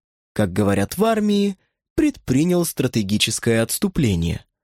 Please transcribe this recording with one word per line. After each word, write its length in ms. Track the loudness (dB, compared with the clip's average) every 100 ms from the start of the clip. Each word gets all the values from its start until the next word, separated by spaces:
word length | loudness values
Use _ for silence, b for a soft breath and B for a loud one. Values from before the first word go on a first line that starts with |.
| _ _ _
Как 200 | -4 -2
говорят 460 | 0 0 2 -2 0
в 40 |
армии, 540 | 0 0 0 0 0 -4 _ _ _ 0
предпринял 680 | 0 0 -2 0 2 2
стратегическое 1000 | 0 -2 -2 0 0 0 0 -2 0 2
отступление. 840 | 0 -2 -4 0 0 0 -2 -4 -10 _